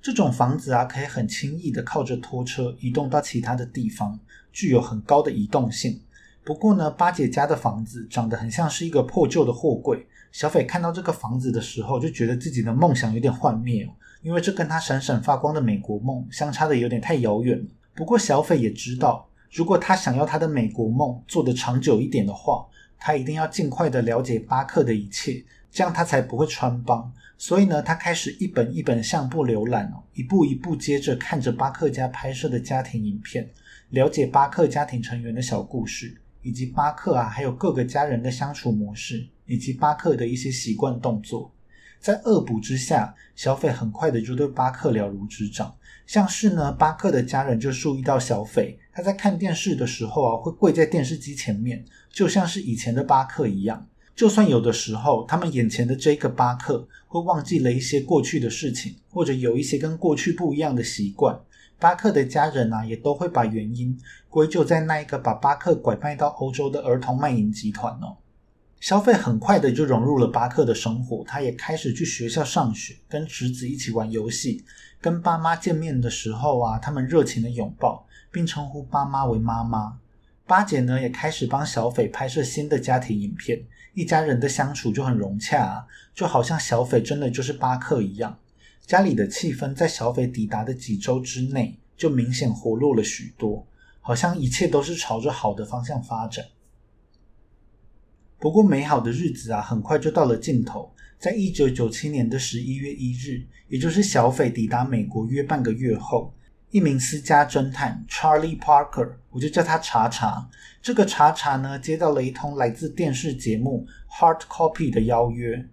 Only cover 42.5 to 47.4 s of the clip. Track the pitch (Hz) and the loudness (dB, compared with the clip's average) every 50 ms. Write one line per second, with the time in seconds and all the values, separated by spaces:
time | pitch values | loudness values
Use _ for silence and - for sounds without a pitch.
42.5 | 117 107 104 - 131 131 - - 165 127 104 - - _ - _ _ - - - | -4 -4 -2 -2 -4 -4 0 2 2 2 2 0 -8 _ -20 _ _ -4 0 0
43.5 | 135 131 - 147 127 - - 110 104 - 160 160 131 117 110 117 127 127 147 139 | 0 2 2 0 0 0 -4 -6 -4 0 0 0 2 0 -2 -2 -2 -2 -2 -2
44.5 | 127 135 127 131 127 - - 151 120 107 104 101 98 98 101 104 - - 107 104 | 0 0 0 0 0 0 0 0 2 2 0 -2 -4 -8 -10 -10 -8 -6 -8 -6
45.5 | - - 208 - - - _ - - - _ - - 214 196 196 - - 214 208 | -4 -6 -8 -8 -8 -18 _ -20 -20 -20 _ 0 2 2 2 2 0 0 0 2
46.5 | 180 165 147 139 131 127 160 156 160 - - 196 156 131 120 123 - 135 | 2 2 -2 -2 2 2 2 2 2 0 0 2 2 2 0 0 -2 -2